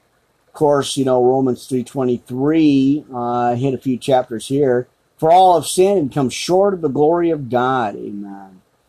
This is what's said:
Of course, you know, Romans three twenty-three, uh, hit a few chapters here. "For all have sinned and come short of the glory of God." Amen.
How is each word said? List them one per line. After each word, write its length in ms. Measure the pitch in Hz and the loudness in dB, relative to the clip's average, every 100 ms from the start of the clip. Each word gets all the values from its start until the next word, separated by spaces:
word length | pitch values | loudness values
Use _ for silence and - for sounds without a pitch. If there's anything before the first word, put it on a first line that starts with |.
| _ _ _ _ _ | _ _ _ _ _
Of 60 | |
course, 440 | - 151 143 131 - | -2 0 0 -2 -2
you 80 | 131 | 0
know, 180 | 127 | 2
Romans 440 | 123 131 131 120 - | 2 2 0 -2 -6
three 160 | 131 | -6
twenty-three, 1200 | 120 143 127 120 - 127 143 160 156 139 135 147 - | -6 -4 -4 -4 -6 -4 0 2 4 4 2 0 -4
uh, 420 | 127 120 120 120 120 | -8 -4 -2 -2 0
hit 180 | 135 | -2
a 40 | 127 | -4
few 200 | 135 120 | -4 -4
chapters 500 | - 127 127 110 - | 0 0 0 -8 -4
here. 400 | 139 139 123 123 _ _ _ | -2 0 0 -2 _ _ _
"For 140 | 160 | 4
all 280 | 180 185 165 | 6 6 4
have 80 | - | 0
sinned 320 | - 190 202 | 0 2 2
and 140 | 139 | -2
come 160 | 143 127 | -2 -4
short 440 | - - 180 202 | -4 0 2 2
of 80 | 185 | 0
the 80 | 156 | -2
glory 400 | 131 151 170 170 | 0 2 2 0
of 200 | 156 123 | -2 -2
God." 460 | 120 127 131 107 123 | -2 0 0 -4 -6
Amen. 680 | 113 101 101 98 95 92 _ _ | -12 -14 -16 -18 -20 -20 _ _